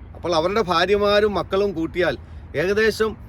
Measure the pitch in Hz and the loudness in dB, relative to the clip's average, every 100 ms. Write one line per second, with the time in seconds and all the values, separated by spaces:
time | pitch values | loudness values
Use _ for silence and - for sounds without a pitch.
0 | - - 160 170 165 208 180 165 180 202 | -18 -10 -2 0 2 0 0 2 2 2
1 | 202 208 214 190 156 196 202 165 160 175 | 4 4 4 0 -2 0 0 -2 -4 0
2 | 170 127 - - - 131 175 202 220 208 | -2 -2 -8 -18 -8 -2 0 2 2 2
3 | 220 - | -2 -4